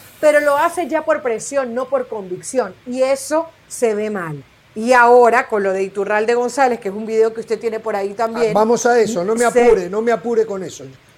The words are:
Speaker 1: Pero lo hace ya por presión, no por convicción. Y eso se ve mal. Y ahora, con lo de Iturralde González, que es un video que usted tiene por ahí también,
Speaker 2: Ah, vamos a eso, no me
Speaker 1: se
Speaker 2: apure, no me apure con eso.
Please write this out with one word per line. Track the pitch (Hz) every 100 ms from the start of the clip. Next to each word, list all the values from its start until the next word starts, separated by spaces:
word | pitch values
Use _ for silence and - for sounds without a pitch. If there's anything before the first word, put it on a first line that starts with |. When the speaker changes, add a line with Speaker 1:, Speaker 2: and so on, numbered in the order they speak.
| - -
Speaker 1:
Pero | 302 294
lo | 294 277
hace | 339 349 277
ya | 311
por | 311 302
presión, | 247 220 - 277 254
no | 233
por | 262 269 254
convicción. | 220 185 180 - 254 196 - 254
Y | 254
eso | 262 269 - 311 330 - _
se | - 233
ve | 208 214
mal. | 202 165 143 - _ _
Y | 214 233
ahora, | 247 240 247 233 233 262
con | 214
lo | 196
de | 190
Iturralde | 196 202 196 214 220
González, | 240 247 277 262 233
que | 196
es |
un | 208 220
video | 220 220
que | 226
usted | - 220
tiene | 226 220
por | 220 202
ahí | 196
también, | 202 226 226 226
Speaker 2:
Ah, |
vamos | 202 220 240 240
a | 240
eso, | 214 226
no | 190
me | 226 240
Speaker 1:
se | 247
Speaker 2:
apure, | 240 202 175
no | 208
me | 233
apure | 220 233 226 220
con | 190
eso. | 160 - 135 131 _